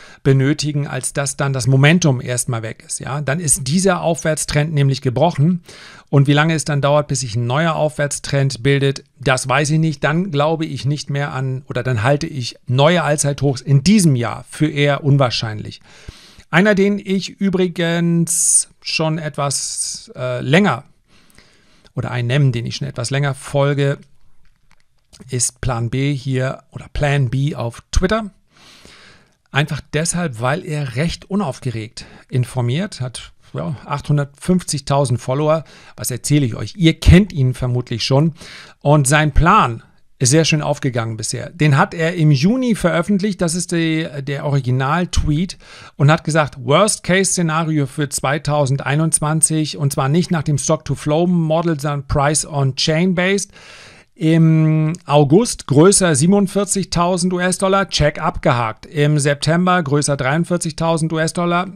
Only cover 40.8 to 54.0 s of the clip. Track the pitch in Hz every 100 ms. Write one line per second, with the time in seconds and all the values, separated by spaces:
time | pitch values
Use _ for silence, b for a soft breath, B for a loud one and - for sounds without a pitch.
40.8 | 139 120 113 110 110 120 - - 151 139
41.8 | 180 170 160 180 151 139 170 254 247 196
42.8 | 175 160 175 202 208 185 170 175 170 170
43.8 | 165 160 160 143 135 139 147 139 123 127
44.8 | 135 160 175 - 151 151 180 - B B
45.8 | B - 143 165 - 156 139 139 120 151
46.8 | 208 - - 185 185 - 165 156 160 151
47.8 | 135 - 143 - 135 131 143 147 135 139
48.8 | 123 147 160 - 151 156 - 160 151 -
49.8 | 143 - 135 165 175 170 147 143 - 156
50.8 | - 135 151 151 175 175 160 160 170 151
51.8 | 147 143 139 147 139 156 - 143 135 127
52.8 | - 156 185 180 180 196 - B B B
53.8 | B B